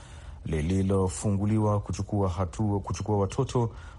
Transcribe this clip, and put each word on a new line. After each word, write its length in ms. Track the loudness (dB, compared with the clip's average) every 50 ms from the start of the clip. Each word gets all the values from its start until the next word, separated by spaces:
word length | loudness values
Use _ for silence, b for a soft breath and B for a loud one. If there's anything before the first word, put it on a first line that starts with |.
| B B B B B B B B B
lililofunguliwa 1300 | -2 -2 0 2 2 2 2 4 4 4 4 2 2 0 -2 0 0 2 2 2 2 2 4 4 4 2 2
kuchukua 480 | 0 -2 -4 -4 -4 -2 0 0 2 2
hatua, 520 | 0 0 -2 -2 -2 -2 0 0 0 0
kuchukua 380 | -2 -2 -4 -4 -2 0 2 2
watoto 520 | 2 2 2 0 0 0 2 0 0 0 B B B B B